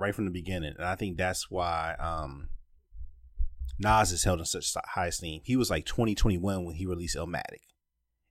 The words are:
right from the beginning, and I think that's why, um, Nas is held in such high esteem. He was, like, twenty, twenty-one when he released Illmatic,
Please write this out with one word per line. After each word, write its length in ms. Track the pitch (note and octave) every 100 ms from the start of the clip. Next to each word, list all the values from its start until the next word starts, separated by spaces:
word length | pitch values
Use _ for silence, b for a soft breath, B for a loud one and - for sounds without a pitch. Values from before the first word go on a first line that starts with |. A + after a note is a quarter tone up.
right 120 | G2
from 120 | G#2
the 80 | G2
beginning, 420 | F2+ E2+ F#2 D2+ -
and 80 |
I 120 | F2 F#2
think 200 | G#2 F2
that's 320 | F#2 F#2 -
why, 460 | F#2 F2 E2 D#2+ D#2+
um, 480 | E2 E2 D2 C#2 D2 - - - _ - - - - - - - - -
Nas 320 | G#2 A2 G2+
is 140 | F2+
held 160 | G#2+ F2+
in 40 |
such 300 | D#2+ F2+ - - -
high 120 | - F2
esteem. 340 | - F2 D#2
He 100 | -
was, 160 | B2+ A2
like, 160 | E2+ -
twenty, 300 | - A2+ G2+
twenty-one 480 | A2 F2+ F#2+ F#2+
when 100 | F2
he 100 | D#2+ F#2
released 300 | F2 E2+ D2
Illmatic, 440 | E2 E2 - - _ _ _ _ _ _ _